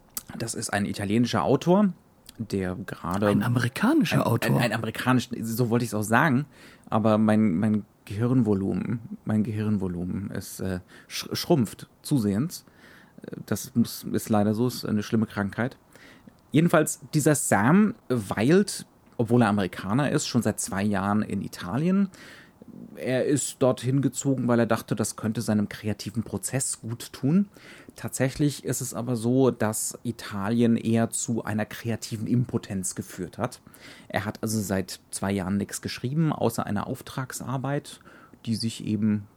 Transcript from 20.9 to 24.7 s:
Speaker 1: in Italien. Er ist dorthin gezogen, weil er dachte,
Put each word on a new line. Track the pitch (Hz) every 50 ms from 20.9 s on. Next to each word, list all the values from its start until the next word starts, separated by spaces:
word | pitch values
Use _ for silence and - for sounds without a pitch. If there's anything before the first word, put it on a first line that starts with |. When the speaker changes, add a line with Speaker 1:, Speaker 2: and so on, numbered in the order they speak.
| 101 95 95 101 104 107
Speaker 1:
in | - - - 98
Italien. | - - - - - 87 98 131 160 180 190 196 196 190 - - - - - - - - _ - - - - - - - -
Er | - 73 117 131 127 -
ist | - 147 131 - - - -
dorthin | 135 127 127 - - 127 131 143
gezogen, | 127 131 - - - 139 135 127 123
weil | 120 120 117
er | 117
dachte, | 107